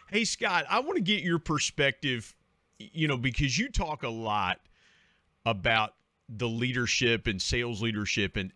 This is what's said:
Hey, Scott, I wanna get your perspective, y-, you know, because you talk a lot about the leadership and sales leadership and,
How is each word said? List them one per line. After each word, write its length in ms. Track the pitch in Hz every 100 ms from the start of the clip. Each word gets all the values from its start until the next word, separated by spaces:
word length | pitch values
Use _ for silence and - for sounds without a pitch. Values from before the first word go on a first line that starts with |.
| -
Hey, 160 | 208 226
Scott, 400 | - 220 175 143
I 100 | 214
wanna 220 | 294 359
get 220 | 185 208
your 160 | 175 165
perspective, 960 | - 147 - - 139 - 139 120 - - _ _ _ -
y-, 100 | 107
you 140 | 160 156
know, 100 | 131
because 400 | 127 120 143 131
you 120 | 233
talk 340 | - 165 151
a 60 | 127
lot 500 | 113 110 104 92 92 _ _ _ _ _ _ _ _ 117
about 500 | 101 120 113 107 - _ _ -
the 180 | 107 123
leadership 800 | 113 127 127 117 - 120 113 117
and 140 | 95
sales 400 | - 120 120 104
leadership 540 | 113 104 101 - 98 104
and, 140 | 95